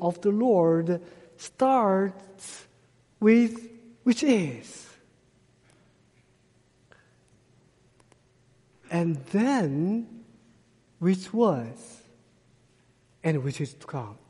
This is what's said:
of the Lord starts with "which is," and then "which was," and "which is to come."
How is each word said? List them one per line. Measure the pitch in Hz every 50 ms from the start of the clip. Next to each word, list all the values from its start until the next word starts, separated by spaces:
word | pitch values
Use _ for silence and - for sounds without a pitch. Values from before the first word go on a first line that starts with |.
of | 156 175 175 -
the | - 208
Lord | 202 214 247 254 208 180 165 165 165 165 165 170 175 170 - - - - - - - -
starts | - - - - 254 262 269 254 220 196 190 190 196 190 190 - - - - - - - - - - _ _ _ _ _ _ _ _ _ _ _
with | 214 214 226 233 240 220 - - - - - - - - - _
"which | _ 247 233 -
is," | 311 285 240 208 165 143 123 113 - - - - - - - _ _ _ _ _ _ _ _ _ _ _ _ _ _ _ _ _ _ _ _ _ _ _ _ _ _ _ _ _ _ _ _ _ _ _ _ _ _ _ - _ _ _ _ _ _ _ _ _ _ _ _ _ _ _ _ _ _ _ _ _ _ _ _ _ _ _ _ _ _ _ _ _ _ _ _ _ _ -
and | 170 170 170 170 160 139 135 -
then | - 202 233 269 277 247 180 143 139 147 165 190 214 233 226 - - - - - _ _ _ _ _ _ _ _ _ _ _ _ _ _
"which | 165 185 190 185 - -
was," | - 226 240 202 151 123 117 117 123 - - - - - _ _ _ _ _ _ _ _ _ _ _ _ _ _ _ _ _ _ _ _ _ _ _ _ -
and | 165 156 139
"which | 127 143 - -
is | 147 127 -
to | - -
come." | - - 135 117 104 104 - _